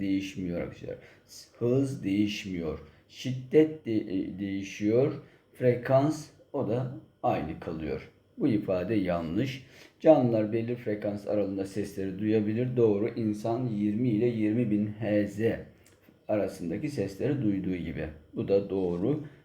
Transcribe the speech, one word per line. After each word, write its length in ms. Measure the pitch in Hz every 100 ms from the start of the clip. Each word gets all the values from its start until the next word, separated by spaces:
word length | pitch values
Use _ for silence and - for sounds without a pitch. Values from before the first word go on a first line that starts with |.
değişmiyor 600 | 98 98 95 - 90 85
arkadaşlar. 360 | - - - - - - - - - -
Hız 460 | 120 131 135 90
değişmiyor. 760 | 92 101 104 104 98 87 80 73 - - _
Şiddet 800 | - 131 127 - 156 156 156 117
de-, 100 | 110
e, 420 | - 95 - 92
değişiyor. 720 | 101 98 98 - 104 117 147 143 - - _
Frekans, 720 | - 127 113 - 135 147 151 - - -
o 160 | 139 101
da 240 | 120 127 - - _
aynı 380 | 123 92 73 -
kalıyor. 500 | - 80 78 65 - - _ -
Bu 100 | 151
ifade 460 | 104 104 92 90
yanlış. 720 | 107 90 87 82 92 135 131 - - - _
Canlılar 520 | 165 147 123 110 107
belli 220 | 113 117
frekans 540 | 120 113 104 107 101 -
aralığında 360 | 104 98 95
sesleri 540 | 95 104 98 98 95 92
duyabilir. 580 | 107 110 104 110 127 123
Doğru. 320 | 113 101 117
İnsan 580 | 120 110 104 113 117 127
yirmi 420 | 104 104 107 127
ile 180 | 104 120
yirmi 440 | 110 107 117 110
bin 160 | 104 107
Hz 540 | 107 110 104 98 101 113 - - - - _ _ - -
arasındaki 600 | 104 - - 87 - 151
sesleri 540 | - 95 - 117 135
duyduğu 340 | 107 98 90 90
gibi. 300 | 78 67 78 - -
Bu 140 | - 104
da 220 | 98 98
doğru. 540 | 95 90 87 110 151 - -